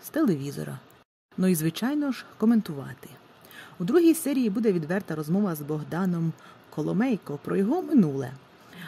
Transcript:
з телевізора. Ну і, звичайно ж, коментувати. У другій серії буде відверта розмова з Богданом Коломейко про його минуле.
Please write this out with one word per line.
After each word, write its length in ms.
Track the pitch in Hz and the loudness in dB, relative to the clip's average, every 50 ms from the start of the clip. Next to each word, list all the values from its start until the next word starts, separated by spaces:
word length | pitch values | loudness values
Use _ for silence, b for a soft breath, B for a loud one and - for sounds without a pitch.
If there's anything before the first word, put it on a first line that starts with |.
з 60 | - - | -14 -6
телевізора. 720 | - 302 330 240 165 139 135 143 139 151 151 147 139 131 - - - _ _ _ _ _ _ _ - | -2 0 2 2 2 0 -2 -6 -8 -8 -8 -8 -10 -12 -14 -18 -20 _ _ _ _ _ _ _ -4
Ну 100 | - 185 | 0 2
і, 80 | 185 185 | 2 2
звичайно 580 | 151 156 165 160 - 214 254 294 - 294 285 | 2 0 -2 -2 -2 -2 -2 0 0 -2 -2
ж, 120 | 247 - - - - - | -4 -6 -10 -16 -6 0
коментувати. 720 | 220 220 240 220 196 - 151 139 131 135 131 - - - - - - - - - B B B B B B B - | 2 4 4 4 2 -2 -6 -10 -10 -12 -14 -16 -18 -20 -20 -20 -20 -20 -20 -20 B B B B B B B -6
У 60 | 180 | -2
другій 300 | 175 269 349 339 330 311 | 2 4 6 6 6 4
серії 360 | - - 269 285 269 254 214 | 4 0 -2 0 0 0 0
буде 220 | 190 247 220 226 | 0 0 2 2
відверта 420 | 185 170 151 143 180 208 190 - 165 | 2 2 0 -2 -4 -4 -4 -4 -6
розмова 400 | 151 151 151 175 196 214 190 165 | -6 -2 0 0 0 0 0 -2
з 60 | 151 | -4
Богданом 720 | 147 139 151 151 147 135 151 170 196 185 175 170 165 165 156 B B B B B - - | -6 -6 -6 -6 -6 -6 -4 -2 -2 0 0 0 -2 -2 -4 B B B B B -20 -10
Коломейко 680 | - 156 151 165 165 180 240 269 226 175 - - 143 143 - | -6 -4 -4 -2 0 0 0 0 0 -2 -4 -8 -10 -8 -6
про 120 | 170 175 | -2 0
його 260 | 185 196 208 294 370 | 0 2 2 0 0
минуле. 500 | 370 294 339 262 185 151 135 135 135 127 135 - - _ - B B B B 175 175 | 0 4 4 6 6 4 2 -4 -6 -6 -10 -14 -18 _ -20 B B B B -18 -18